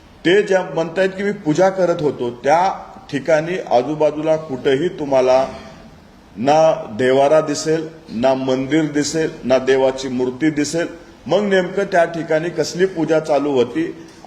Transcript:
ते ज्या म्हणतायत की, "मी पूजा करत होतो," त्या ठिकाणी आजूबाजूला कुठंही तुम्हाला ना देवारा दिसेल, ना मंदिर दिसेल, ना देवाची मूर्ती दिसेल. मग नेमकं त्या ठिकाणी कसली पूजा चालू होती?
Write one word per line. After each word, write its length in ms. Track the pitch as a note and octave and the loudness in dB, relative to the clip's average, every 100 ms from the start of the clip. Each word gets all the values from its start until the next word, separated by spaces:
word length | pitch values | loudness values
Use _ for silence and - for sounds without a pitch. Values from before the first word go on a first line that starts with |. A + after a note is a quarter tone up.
| - - D#3+ | -20 -4 2
ते 160 | G3+ | 2
ज्या 200 | F3+ F#3 | 4 0
म्हणतायत 480 | E3 D#3+ E3 F#3 F#3+ | 0 -4 -4 0 -2
की, 140 | F#3 | -2
"मी 80 | G3+ | -6
पूजा 380 | G3+ D3+ D3+ F#3+ | -4 -2 2 2
करत 320 | F#3+ F3 D#3+ | 2 0 0
होतो," 280 | D3 B2 A#2+ | -2 -2 -6
त्या 440 | A#2+ C#3 E3 F#3+ F3+ - - - | -2 2 2 2 -2 -12 -20 -8
ठिकाणी 460 | C#3+ E3+ D#3 E3 F3+ - | -4 0 0 0 -6 0
आजूबाजूला 640 | B2 C3+ D3+ D3+ D3+ D#3 D#3 | 0 0 0 0 0 -2 -2
कुठंही 520 | D#3 B2+ C#3 C3+ F3 | -4 -4 0 0 0
तुम्हाला 600 | D#3+ C#3+ C3 B2+ C3 C3+ - - - - - - - - F#2 | -4 0 2 4 2 0 -8 -18 -20 -20 -20 -20 -20 -16 -4
ना 580 | C3+ D#3 D#3+ - - G#2+ | 2 4 4 2 -4 0
देवारा 420 | B2+ D#3 C#3+ D#3 | 2 4 4 4
दिसेल, 460 | D3 C#3+ D#3 D#3+ D#3 - - | 2 -2 -2 -2 -4 -12 -10
ना 240 | A2 C3 | 0 0
मंदिर 580 | C3 C3 C3 C3+ D#3+ D3+ | 2 0 -2 0 0 0
दिसेल, 380 | D3 C#3+ D#3+ D#3 - | -2 -2 -2 -4 -4
ना 140 | A#2+ C3 | 0 2
देवाची 500 | B2+ C3+ C3 C3 C3+ | 4 4 2 0 -4
मूर्ती 420 | B2+ B2+ B2+ D#3 | -4 -4 -2 -2
दिसेल. 380 | D3 C#3+ E3 E3+ - - - - | 0 -2 -4 -6 -10 -20 -12 -2
मग 120 | F#3+ | 0
नेमकं 440 | G#3 F#3+ F3 F#3+ | 2 0 0 -4
त्या 220 | G3 F3+ E3 | 0 0 0
ठिकाणी 440 | E3 D3+ D#3 E3+ | -2 -2 -2 -2
कसली 360 | E3 C#3+ E3+ F#3+ | -4 -4 0 -2
पूजा 340 | E3 D#3 D#3 | 0 0 0
चालू 320 | D#3 C#3 D3 | 2 0 2
होती? 440 | C3 A#2 D#3+ E3+ - - - | 0 0 -2 -6 -8 -18 -8